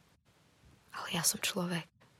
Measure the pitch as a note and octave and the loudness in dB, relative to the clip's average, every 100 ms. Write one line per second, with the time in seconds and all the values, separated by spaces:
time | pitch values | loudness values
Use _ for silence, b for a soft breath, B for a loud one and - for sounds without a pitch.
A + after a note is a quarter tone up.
0 | - _ _ - - - - - - - | -20 _ _ -20 -20 -20 -20 -20 -14 -10
1 | - F3 D#3+ G#3 - F#3+ F3 E3+ - - | -4 2 2 2 0 0 0 -2 -4 -14
2 | - | -20